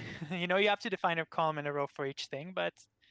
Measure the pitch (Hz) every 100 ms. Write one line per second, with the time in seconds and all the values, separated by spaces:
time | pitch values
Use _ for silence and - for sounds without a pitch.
0 | - - 147 180 175 185 208 202 - -
1 | 180 165 160 - 160 156 147 143 143 -
2 | 139 139 - 135 165 185 175 - - _
3 | _